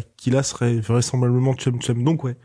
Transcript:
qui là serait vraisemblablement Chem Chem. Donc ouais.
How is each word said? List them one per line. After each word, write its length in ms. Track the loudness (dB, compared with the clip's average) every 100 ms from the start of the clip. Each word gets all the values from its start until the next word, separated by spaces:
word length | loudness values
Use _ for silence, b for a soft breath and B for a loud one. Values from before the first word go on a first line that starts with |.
| -4 _
qui 140 | 0
là 140 | 0
serait 360 | 0 -2 0 0
vraisemblablement 760 | 0 0 0 0 2 2 2 0
Chem 240 | -2 -2
Chem. 240 | -2 0 0
Donc 180 | 0
ouais. 140 | -2 -8